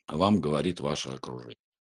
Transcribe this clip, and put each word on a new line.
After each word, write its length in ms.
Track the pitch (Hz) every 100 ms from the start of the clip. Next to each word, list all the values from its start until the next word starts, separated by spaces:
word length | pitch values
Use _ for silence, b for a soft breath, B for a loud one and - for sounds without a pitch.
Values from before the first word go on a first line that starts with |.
| -
вам 340 | 76 98 104
говорит 380 | 73 73 87 87
ваше 280 | 71 76 65
окружение. 480 | 67 - 62 60 - _ _